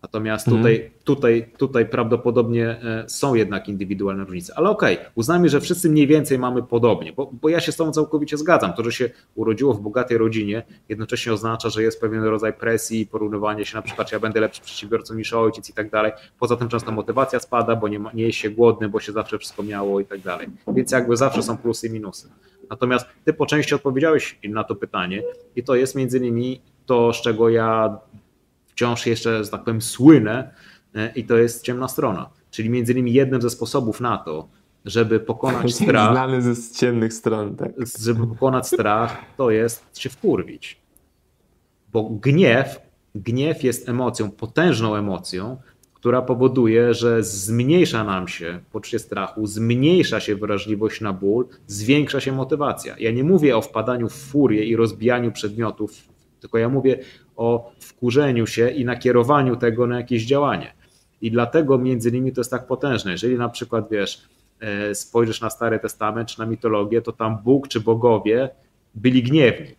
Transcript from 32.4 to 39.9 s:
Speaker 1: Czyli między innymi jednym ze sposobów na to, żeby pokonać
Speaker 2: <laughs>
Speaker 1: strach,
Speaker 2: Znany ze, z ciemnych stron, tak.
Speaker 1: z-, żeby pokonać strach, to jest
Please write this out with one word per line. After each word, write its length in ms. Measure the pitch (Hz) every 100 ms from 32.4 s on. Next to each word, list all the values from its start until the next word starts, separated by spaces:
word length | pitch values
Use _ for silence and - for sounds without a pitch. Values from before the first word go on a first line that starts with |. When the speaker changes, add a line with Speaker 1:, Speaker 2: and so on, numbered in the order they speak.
| _
Speaker 1:
Czyli 200 | - 113
między 220 | 123 117
innymi 200 | 123 123
jednym 300 | 120 135 131
ze 80 | 117
sposobów 500 | 117 113 143 117 104
na 180 | 120 104
to, 300 | - 78 80 _ _ _
żeby 360 | - 101 113 110
pokonać 540 | 107 113 131 127 120
Speaker 2:
<laughs> 80 | 120
Speaker 1:
strach, 300 | 208 117 107
Speaker 2:
Znany 300 | 123 131 131
ze, 120 | 123
z 240 | 120 117 -
ciemnych 340 | 123 120 113
stron, 440 | 113 - 110 104 101
tak. 140 | - - 120
Speaker 1:
z-, 160 | -
żeby 220 | 110 113 117
pokonać 400 | 113 135 131 123
strach, 500 | 370 107 104 117 - - -
to 140 | 131
jest 480 | 110 117 117 _